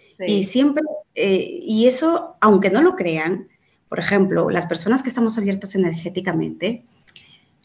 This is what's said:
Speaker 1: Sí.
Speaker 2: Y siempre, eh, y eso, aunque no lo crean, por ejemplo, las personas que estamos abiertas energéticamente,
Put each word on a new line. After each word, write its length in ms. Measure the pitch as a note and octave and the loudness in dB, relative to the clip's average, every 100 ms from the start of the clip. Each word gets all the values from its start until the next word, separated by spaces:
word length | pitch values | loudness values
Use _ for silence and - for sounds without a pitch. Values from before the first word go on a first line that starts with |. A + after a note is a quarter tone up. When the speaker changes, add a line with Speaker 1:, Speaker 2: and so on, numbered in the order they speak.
| _ | _
Speaker 1:
Sí. 160 | - | -8
Speaker 2:
Y 200 | F#3 G3+ | -2 -2
siempre, 400 | F#3+ B3 C#4+ D4 D4+ - - | 0 2 2 2 -4 -8 -10
eh, 460 | - F#3+ F#3+ - - | -4 0 0 -2 -8
y 240 | - A3 A#3+ | -4 2 4
eso, 500 | B3 D#4+ E4+ - - | 4 2 0 -4 2
aunque 300 | G#3+ F#3+ G3 | 6 6 4
no 100 | G3+ | 4
lo 120 | E4+ | 2
crean, 540 | F4+ F3 D#3+ D#3+ G3+ - _ _ _ _ | 2 -2 -2 -2 -4 -8 _ _ _ _
por 100 | - | -8
ejemplo, 520 | E3 G3+ F#3+ E3+ E3 | -2 2 2 2 0
las 160 | F3+ E3 | -2 -4
personas 360 | E3+ G3+ C4 | -4 0 0
que 60 | C4 | -2
estamos 280 | A#3+ A3+ A3+ | -2 -2 0
abiertas 380 | G3 G3 G3 | -2 -4 -4
energéticamente, 1080 | F#3+ F3 E3 E3+ F3+ F#3 E3 D#3 D#3 F#3 A#3 - _ _ - - _ _ _ | -2 -2 -2 -6 -6 -4 -2 -4 -4 -6 -6 -10 _ _ -20 -20 _ _ _